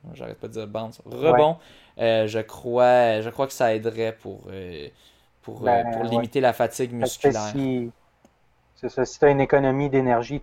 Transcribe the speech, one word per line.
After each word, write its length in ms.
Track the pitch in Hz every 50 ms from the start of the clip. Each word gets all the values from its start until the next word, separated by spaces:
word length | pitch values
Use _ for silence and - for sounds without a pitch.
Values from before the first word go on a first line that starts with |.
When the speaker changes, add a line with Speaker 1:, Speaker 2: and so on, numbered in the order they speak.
| 143 170 156
Speaker 1:
j'arrête 240 | - 120 113 107
pas 100 | - -
de 60 | 110 101
dire 140 | 110 110
bounce, 340 | 104 107 110 113 113 113 - - - 123 123 139
Speaker 2:
Ouais. 80 | 160
Speaker 1:
rebond, 260 | 123 139 151 160 165 - - - - - _ _ _
euh, 300 | - 117 113 113 110 110
je 120 | 107 113 110
crois, 840 | 110 - - - - 123 120 123 123 123 123 123 120 113 107 110
je 80 | 110 117
crois 160 | - - 135
que 60 | 135 -
ça 200 | - 123 113 110
aiderait 420 | 110 110 117 110 113 113 110 110
pour, 280 | - - 101 95 90 90 95
euh, 360 | 95 95 90 90 85 73 73 - - _ _ _ _ _ _ _ _ _
pour, 260 | _ 113 110 117 -
euh, 160 | 120 120 117 117
Speaker 2:
Ben, 0 |
Speaker 1:
pour 180 | 117 113 117 120
Speaker 2:
ouais. 60 | 117
Speaker 1:
limiter 320 | 117 120 120 113 - 139
la 120 | 127 120 113
fatigue 400 | - 120 113 - - 131 120 120 117
Speaker 2:
Parce 180 | 127 123 -
que 120 | - - 139
Speaker 1:
musculaire. 220 | 117 107 107 104
Speaker 2:
si... 400 | 139 139 135 131 127 123 117 117 - _ _ _ _ _ _ _ _ _ _ _ _ _ _ _ _
c'est 140 | _ 127 123
ça, 160 | - 131 123
si 140 | - - -
t'as 120 | 151 143
une 100 | 139 139
économie 480 | 135 - 151 139 139 131 131 139 143 139
d'énergie 520 | 135 135 131 123 120 117 120 123 147 135